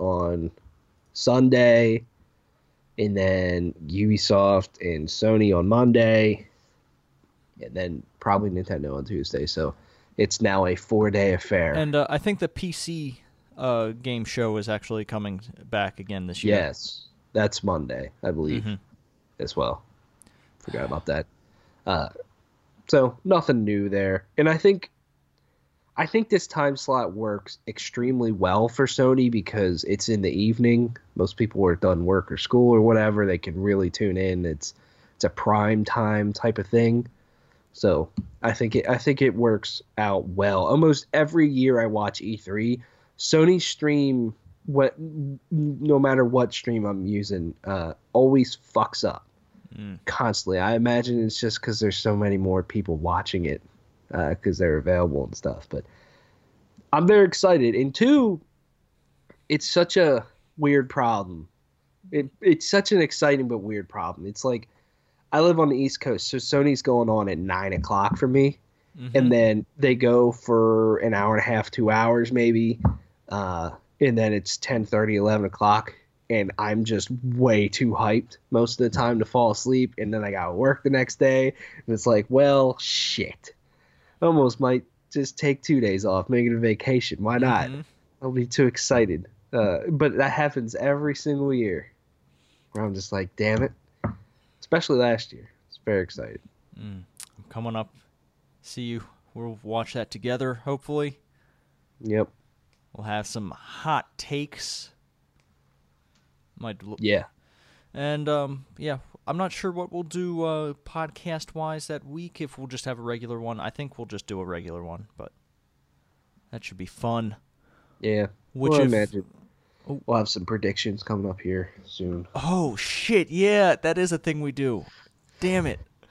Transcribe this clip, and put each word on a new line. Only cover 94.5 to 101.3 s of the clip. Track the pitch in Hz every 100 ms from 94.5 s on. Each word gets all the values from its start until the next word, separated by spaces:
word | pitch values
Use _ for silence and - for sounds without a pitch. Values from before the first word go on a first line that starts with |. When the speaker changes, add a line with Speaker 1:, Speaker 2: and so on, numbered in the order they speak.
| _
Speaker 1:
Especially | - 165 - 131
last | 120 113 -
year. | - 107 _ _
It's | - -
very | 101
excited. | 90 - 57 53 - _ _ -
Speaker 2:
Mm. | 107 95 90 _ - -
I'm | 104
coming | 113 117
up. | 113 107 _ _ _ _ _ _ _
See | - -
you. | 120 117 104 _ _
We'll | - 117 110
watch | 110 113 110
that | 127 107
together, | 110 120 123 131 120 139
hopefully. | 139 - 147 147 139 _